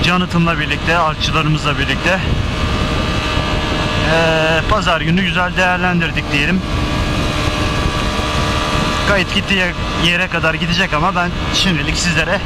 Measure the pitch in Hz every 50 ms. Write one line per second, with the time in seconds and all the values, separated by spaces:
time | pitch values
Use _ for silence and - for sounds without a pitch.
0 | - 170 175 180 180 165 156 175 170 170 170 147 151 143 147 143 - 151 165 175
1 | 165 156 151 - - - 139 156 156 156 156 147 143 151 143 135 139 127 135 131
2 | - 165 180 185 165 - - - - - - - - - - - - - - -
3 | - - - - - - - - - - - - - - - - 147 - - -
4 | - 151 160 165 165 160 160 160 160 160 165 160 156 - 208 214 180 175 170 156
5 | 147 156 165 185 196 175 165 180 180 180 170 170 185 180 180 180 180 180 180 170
6 | 165 156 131 151 - - 151 139 143 156 180 190 - - - - - - - -
7 | - - - - - - - - - - - - - - - - - - - -
8 | - - - - - - - - - - - - - - - - - - - -
9 | - - 202 196 180 - 180 202 190 - 196 190 185 175 165 - - - - -
10 | - 170 175 175 185 180 - 170 160 160 160 156 165 165 170 170 190 175 147 151
11 | 156 185 190 175 175 175 175 - - - - - - 190 175 147 143 156 160 -
12 | - 175 165 156 160 156 185 196 -